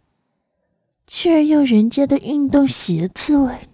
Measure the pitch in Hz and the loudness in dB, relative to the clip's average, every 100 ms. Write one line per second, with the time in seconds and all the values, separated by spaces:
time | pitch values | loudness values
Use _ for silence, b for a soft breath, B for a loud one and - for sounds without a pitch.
0 | _ _ _ _ _ _ _ _ _ _ | _ _ _ _ _ _ _ _ _ _
1 | - - 359 320 302 302 277 214 220 262 | -16 -6 0 2 2 2 4 2 2 0
2 | 285 277 - 294 277 285 277 240 - 165 | 0 0 -2 -4 0 2 0 -2 -4 -4
3 | 180 - - 294 262 247 - | -4 -6 -2 0 0 -4 -18